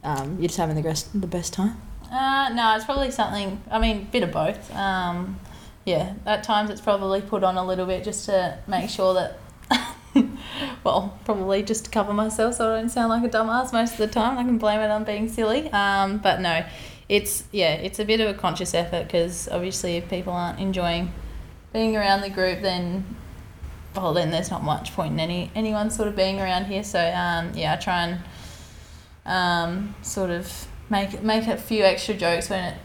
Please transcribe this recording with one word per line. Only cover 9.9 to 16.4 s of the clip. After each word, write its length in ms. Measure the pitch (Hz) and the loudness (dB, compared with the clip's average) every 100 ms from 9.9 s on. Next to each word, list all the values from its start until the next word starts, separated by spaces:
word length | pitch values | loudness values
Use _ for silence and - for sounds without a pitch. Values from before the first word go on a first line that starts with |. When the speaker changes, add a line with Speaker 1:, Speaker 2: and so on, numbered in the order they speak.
| - - | -12 2
Speaker 2:
<laughs> 720 | 277 - - - - 277 240 | 2 2 -2 -10 -8 -8 -2
well, 340 | - 175 196 - | 2 2 0 -6
probably 380 | - 208 190 196 | -2 0 2 0
just 220 | 214 220 - | 2 -2 0
to 40 | |
cover 220 | 220 202 | -2 0
myself 400 | 208 220 220 226 | 0 0 2 2
so 180 | 233 226 | 2 0
I 80 | 220 | 2
don't 80 | 233 | 0
sound 220 | 240 226 | 0 2
like 140 | 233 | 2
a 40 | 240 | 2
dumbass 440 | 226 220 233 254 | 2 2 0 2
most 200 | 233 233 | 2 2
of 60 | - | 2
the 80 | 214 | 0
time. 320 | 247 226 262 | 2 2 2
I 60 | |
can 120 | 247 233 | 2 4
blame 220 | 220 214 | 4 4
it 100 | 214 | 2
on 120 | 214 | 2
being 240 | 214 208 220 | 0 -2 -2
silly. 420 | 226 214 247 311 | 0 2 2 2
Um, 460 | 208 202 196 196 208 | 2 4 4 2 2
but 220 | 202 180 | 2 4